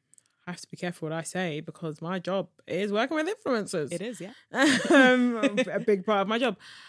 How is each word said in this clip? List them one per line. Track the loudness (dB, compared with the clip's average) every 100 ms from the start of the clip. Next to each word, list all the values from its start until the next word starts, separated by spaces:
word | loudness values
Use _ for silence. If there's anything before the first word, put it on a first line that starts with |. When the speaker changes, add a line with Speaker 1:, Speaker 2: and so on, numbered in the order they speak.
| _ _ _ _ -16
Speaker 1:
I |
have | -14
to | -14
be | -8
careful | -8 -6 -6
what | -6
I |
say | -6 -6 -4 -6
because | -10 -10 -10 -8
my | -6 -6
job | -4 -4 -4 _ -6
is | -4 -2
working | 0 0 -2
with | -2
influencers. | -4 -2 -2 -2 -4 -4
Speaker 2:
It | -6
is, | -8 -10
yeah. | -14 -16 _
Speaker 1:
<laughs> | 2 4 4 6
Um, | 8 8 6 2 2 0 0 -2
a | -2
big | 0 0 2
part | 0
of | 0
my | 0
job. | -2 -4 -14 -20